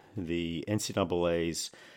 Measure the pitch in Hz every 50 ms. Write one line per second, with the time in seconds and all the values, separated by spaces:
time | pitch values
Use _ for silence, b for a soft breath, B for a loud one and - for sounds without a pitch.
0 | B B - 107 90 80 87 85 85 85 82 80 - - 107 104 - - 98 101
1 | 98 82 90 87 87 85 85 85 82 85 80 - - - B B B B B